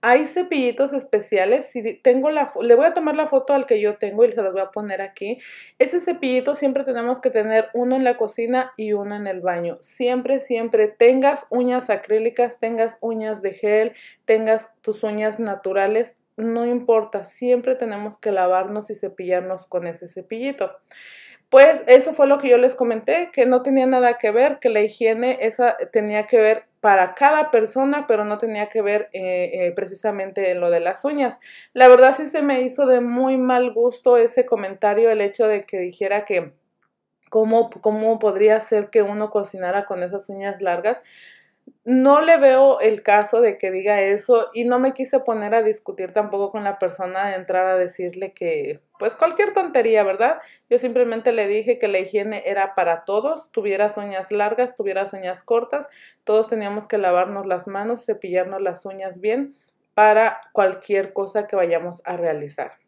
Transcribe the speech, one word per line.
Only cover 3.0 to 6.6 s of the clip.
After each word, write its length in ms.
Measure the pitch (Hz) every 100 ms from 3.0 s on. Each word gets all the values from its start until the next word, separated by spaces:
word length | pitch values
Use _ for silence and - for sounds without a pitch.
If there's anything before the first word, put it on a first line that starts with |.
| 311 302
la 120 | 302
foto 260 | 269 262
al 120 | 277 262
que 160 | 214
yo 160 | 208 208
tengo 280 | 208 208 240
y 60 |
se 100 | 214
las 120 | 190
voy 80 | 185
a 100 | 190
poner 300 | - 208 190
aquí. 380 | 196 - 202 247 - - - _
Ese 200 | 285 349
cepillito 540 | 349 349 269 254 254
siempre 300 | 285